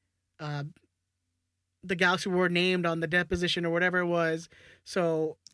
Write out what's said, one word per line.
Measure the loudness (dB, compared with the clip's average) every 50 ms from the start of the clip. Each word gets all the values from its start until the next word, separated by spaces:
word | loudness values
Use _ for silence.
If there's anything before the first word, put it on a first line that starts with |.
| _ _ _ _ _ _ _ -12
Uh, | -10 -8 -8 -8 -8 -10 -14 _ _ _ _ _ _ _ _ _ _ _ _ _ _ _ _ _ _ _ _ _ -6
the | -4 0
Galaxy | 2 2 2 2 0 0 0
were | 2 2 2 2
named | 2 2 2 2 2 0 0
on | 0 -2 -2
the | -2
deposition | 0 0 0 0 0 -2 -2 -2 -2 -2 0 0
or | 0
whatever | 0 2 2 2 2 0
it | 0
was, | 0 2 2 2 0 0 -4 -6 -12 -20 -20 -20 -20 -20 _ -14
so | -6 -2 0 0 0 0 0 -2 -4 -6 _ _ -20